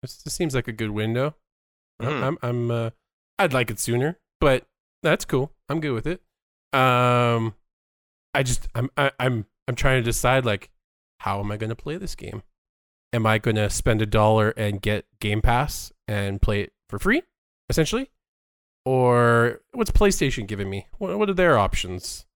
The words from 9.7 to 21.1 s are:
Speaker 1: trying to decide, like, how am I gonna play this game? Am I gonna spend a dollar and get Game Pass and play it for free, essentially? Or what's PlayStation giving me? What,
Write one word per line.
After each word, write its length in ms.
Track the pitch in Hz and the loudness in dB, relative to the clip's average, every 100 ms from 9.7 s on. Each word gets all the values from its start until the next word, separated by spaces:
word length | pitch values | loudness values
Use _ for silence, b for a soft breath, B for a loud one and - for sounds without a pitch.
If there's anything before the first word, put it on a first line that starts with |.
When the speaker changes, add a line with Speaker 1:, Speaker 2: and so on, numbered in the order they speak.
| 120 | 0
Speaker 1:
trying 240 | 135 131 | 2 2
to 40 | |
decide, 400 | 117 110 127 131 | 2 0 2 2
like, 260 | 123 101 - _ _ _ _ _ | 2 -4 -6 _ _ _ _ _
how 180 | 101 98 | -6 -4
am 100 | 101 | -6
I 40 | 104 | -6
gonna 200 | 110 113 | -6 -8
play 200 | - 170 | -10 -10
this 180 | 190 - | -10 -10
game? 260 | - - - _ _ _ _ _ _ | -12 -14 -16 _ _ _ _ _ _
Am 140 | 120 110 | 0 2
I 120 | 110 | 2
gonna 320 | 117 107 104 | 2 0 0
spend 300 | - - 107 | 0 0 0
a 40 | 107 | 2
dollar 440 | 110 107 110 107 - | 4 4 4 2 0
and 240 | 104 101 | -4 -2
get 240 | 104 104 - _ | -4 -4 -6 _
Game 200 | 104 107 | -4 0
Pass 520 | 120 120 147 - - _ - | 2 2 0 -6 -14 _ -6
and 320 | 104 101 98 | -4 -4 0
play 200 | - 104 | 0 0
it 100 | 95 _ _ | -4 _ _
for 100 | 101 | -4
free, 220 | 185 269 - _ _ _ _ | 0 0 -2 _ _ _ _
essentially? 420 | - 156 233 269 _ _ _ _ _ _ _ | 0 0 -2 -6 _ _ _ _ _ _ _
Or 760 | - 131 123 120 120 117 120 - _ | -2 2 4 4 4 4 2 -2 _
what's 180 | 247 214 | -6 2
PlayStation 560 | - 208 190 143 123 98 | 4 4 4 -2 -2 -6
giving 220 | 101 98 | -6 -6
me? 200 | 98 - - | -6 -10 -10
What, 200 | 190 | -6